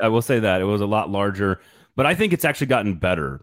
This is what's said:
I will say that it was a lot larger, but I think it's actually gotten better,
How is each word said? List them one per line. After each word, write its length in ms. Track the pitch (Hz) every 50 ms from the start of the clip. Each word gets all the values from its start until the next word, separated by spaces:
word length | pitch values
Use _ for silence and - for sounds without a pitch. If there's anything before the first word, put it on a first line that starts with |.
| -
I 60 | 110
will 120 | 110 117
say 180 | 113 - 135 117
that 200 | 110 101 92 92
it 40 | 92
was 180 | 101 104 101 104
a 40 |
lot 220 | 101 107 107 95 78
larger, 540 | 98 98 101 101 98 95 101 98 95 - - - _ - - _ _
but 80 | - 131
I 100 | 147 180
think 200 | 165 214 214 175
it's 100 | 156 -
actually 220 | 156 143 - 147
gotten 300 | 127 131 120 101 104 95
better, 440 | 78 92 90 90 82 76 65 67 69